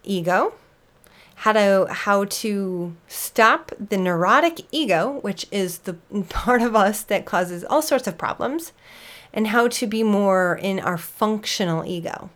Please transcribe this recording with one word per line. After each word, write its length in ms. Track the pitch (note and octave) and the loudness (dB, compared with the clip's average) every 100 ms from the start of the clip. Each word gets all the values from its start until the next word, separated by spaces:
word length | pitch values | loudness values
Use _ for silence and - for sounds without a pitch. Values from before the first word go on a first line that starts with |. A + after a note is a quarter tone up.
ego, 520 | - G3 E3+ F#3 F#4+ - _ _ _ _ _ - - - | -2 -2 2 2 0 -4 _ _ _ _ _ -20 -20 -2
how 160 | G#3+ | 2
to, 340 | G#3+ G3+ G3 F3+ | 4 4 4 2
how 360 | - G#3 G3+ | -2 0 0
to 720 | G3+ - A3 G3+ F#3+ F3+ F3 E3+ _ | 0 -4 -4 -2 -2 -4 -6 -10 _
stop 640 | - - - A3 D#4+ - - | -10 -4 4 4 4 -2 -12
the 180 | G#3 G3+ | -4 -2
neurotic 640 | F#3 E3+ F3+ B3+ E4 E4 - | 0 2 4 4 4 -2 -6
ego, 480 | D4 C4 E3 G#3+ C#4+ | -4 2 2 0 -4
which 260 | G3+ F#3 - | -6 -6 -6
is 260 | G3+ F#3 E3+ | -4 -4 -6
the 160 | - | -10
<laughs> 340 | E3+ _ G#3 F#3 | -12 _ -8 -4
part 320 | - A#3 B3 | -4 2 2
of 120 | A#3 | 4
us 300 | A3 G3+ G#3+ | 4 4 2
that 220 | - G3 - | -4 -4 0
causes 360 | F3+ F3+ F3 | -2 -2 -6
all 180 | - D4 | 0 0
sorts 280 | D4+ C4 G#3+ | 2 0 -2
of 100 | E3+ | -4
problems, 540 | - - A#3 D#4 E4 _ - - - - - | -6 -4 -4 -4 -8 _ -20 -20 -20 -20 -10
and 180 | - G#3+ | -4 0
how 200 | A#3 A#3 | 2 2
to 180 | A#3+ A3+ | 0 -4
be 160 | A3 | 0
more 560 | A3 G3+ G3 F#3 F3+ E3 | 2 2 4 2 2 0
in 180 | G3 F#3+ | -2 -2
our 160 | - F3 | -2 -4
functional 880 | - - G#3+ G#3+ - - F#3 E3 | -8 -2 -2 -2 -4 -4 -2 -2
ego. 460 | - F3 E3 - F#3+ | -4 -6 -8 -10 -14